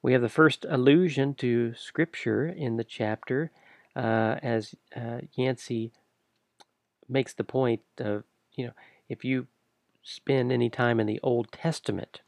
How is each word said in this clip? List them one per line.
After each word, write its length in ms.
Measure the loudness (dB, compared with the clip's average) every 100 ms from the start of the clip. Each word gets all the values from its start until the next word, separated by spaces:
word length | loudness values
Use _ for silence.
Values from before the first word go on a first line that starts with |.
We 120 | 4
have 100 | 2
the 60 | 2
first 360 | 6 4 4 -2
allusion 680 | 2 6 6 6 2 -2 0
to 380 | 0 2 0
Scripture 720 | -4 -10 -2 -2 -2 -2 0 0
in 300 | -4 -4 -2
the 80 |
chapter, 680 | -4 -4 -4 -4 -2 -4 -4 _ _ -20 _ -6
uh, 420 | 0 2 2 0
as, 360 | -2 -2 -4 -14 _
uh, 280 | -12 -10 -10 -12
Yancey 600 | -2 -2 -2 -4 -6 -6 _ _ _ _ _ _ _ _ _ _ _ _
makes 260 | -2 -2
the 80 | -6
point 400 | -4 0 0 0 _ -10
of, 240 | -6 -6 -8 _ _
you 140 | -12 -12
know, 60 | -12 -20 _ _
if 160 | -8
you 240 | -4 -4 -4 _ _ _ _ _
spend 500 | -20 -18 0 0 2
any 180 | 2 0
time 300 | 2 2 2
in 80 | 0
the 100 | -2
Old 260 | 0 0 -2
Testament 720 | -4 -4 -4 -4 -6 -6 -14